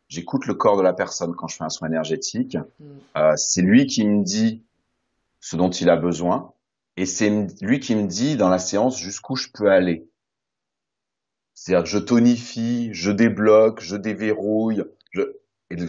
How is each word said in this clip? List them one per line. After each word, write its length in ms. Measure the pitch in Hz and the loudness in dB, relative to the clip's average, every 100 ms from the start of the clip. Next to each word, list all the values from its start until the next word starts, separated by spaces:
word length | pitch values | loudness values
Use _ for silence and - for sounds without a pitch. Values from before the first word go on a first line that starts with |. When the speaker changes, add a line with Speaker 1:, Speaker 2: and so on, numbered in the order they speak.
| _ | _
Speaker 1:
J'écoute 380 | 85 - 131 - | -14 -6 -6 -4
le 80 | |
corps 220 | 98 107 101 | 0 2 4
de 60 | |
la 100 | 92 | 2
personne 400 | 90 92 - 87 87 | 0 -6 -4 -6 -8
quand 100 | 82 | -12
je 80 | |
fais 80 | - | -10
un 60 | 80 | -10
soin 180 | - 80 | -8 -4
énergétique. 680 | 80 80 78 - 117 - 80 | -4 -2 -6 -6 -6 -6 -6
Speaker 2:
Mm. 280 | - _ 147 139 _ 76 | -10 _ -20 -20 _ 0
Speaker 1:
Euh, 160 | 78 76 | 2 2
c'est 260 | - 90 | 0 0
lui 240 | 90 120 135 | 6 6 4
qui 180 | 117 | 0
me 200 | 104 104 | 2 0
dit 400 | - 214 220 220 _ _ _ _ _ _ _ _ | 0 0 -2 -2 _ _ _ _ _ _ _ _
ce 160 | - | -10
dont 160 | 82 92 | -2 -2
il 180 | - 87 | 0 2
a 60 | 82 | 2
besoin. 560 | 87 82 87 113 - _ _ _ _ - | 2 -2 -2 -2 -6 _ _ _ _ -6
Et 100 | 92 | -6
c'est 200 | - 104 | 0 0
m-, 180 | 107 95 - | 0 -2 -6
lui 180 | 98 139 | -2 -2
qui 160 | 131 | 0
me 140 | 110 101 | -2 -2
dit 260 | 92 139 | -2 -2
dans 140 | 135 92 | 2 2
la 100 | 92 | 2
séance 400 | - 98 127 - | 0 0 0 -2
jusqu'où 380 | 90 - - 131 | -10 -12 -8 -8
je 100 | - | -8
peux 160 | - 104 | 0 4
aller. 380 | 95 90 80 - _ _ _ _ _ _ _ _ _ _ _ _ _ _ | 4 2 -2 -8 _ _ _ _ _ _ _ _ _ _ _ _ _ _
C'est-à-dire 300 | - - 87 | -16 0 0
que 60 | 85 | 2
je 80 | 104 | -2
tonifie, 880 | 104 120 120 117 - 113 117 120 117 | 2 4 4 2 -4 -6 -4 -4 -4
je 180 | 90 95 | -4 -2
débloque, 680 | 104 113 95 107 107 110 113 | 2 2 4 6 6 6 2
je 160 | 82 104 | -10 -6
déverrouille. 840 | 107 98 107 107 101 107 113 104 - _ _ | -6 -4 -2 -2 -2 0 0 -2 -6 _ _
Je, 120 | 95 - - _ _ - | -4 -4 -6 _ _ -14
et 60 | |
le, 120 | 85 | -8